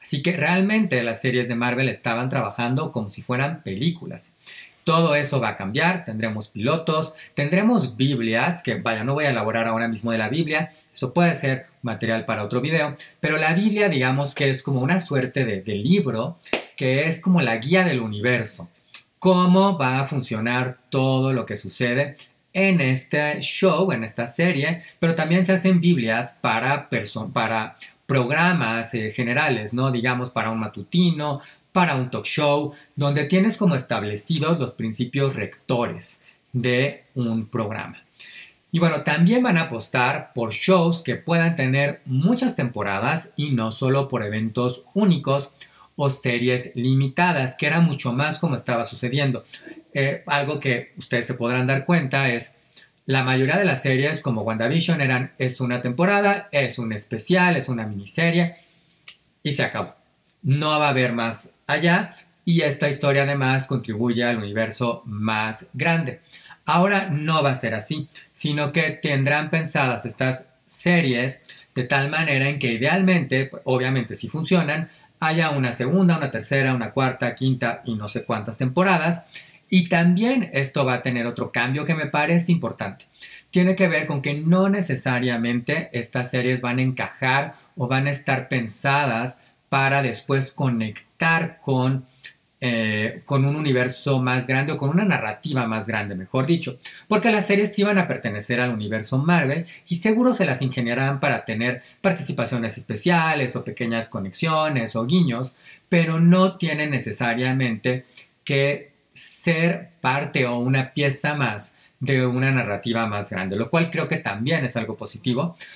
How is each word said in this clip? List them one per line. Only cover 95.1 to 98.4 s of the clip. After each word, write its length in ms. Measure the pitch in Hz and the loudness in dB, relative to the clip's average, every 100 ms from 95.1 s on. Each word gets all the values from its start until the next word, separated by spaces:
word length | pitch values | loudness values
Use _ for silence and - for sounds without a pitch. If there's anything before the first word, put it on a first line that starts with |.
| 123 107 - - 127 113 | 0 -2 -6 -4 -2 -2
más 220 | 110 101 | -2 -4
grande, 260 | 107 101 | -4 -4
mejor 320 | 92 95 131 139 | -8 -4 -2 0
dicho. 320 | 165 - - - - - | 0 -2 -10 -16 -14 -2
Porque 240 | 214 233 | 0 2
las 160 | 208 - | 2 2
series 260 | 202 208 | 2 2
sí 80 | - | 2
van 160 | 202 190 | 2 2
a 100 | 135 | 0
pertenecer 540 | 127 113 104 | -4 -6 -6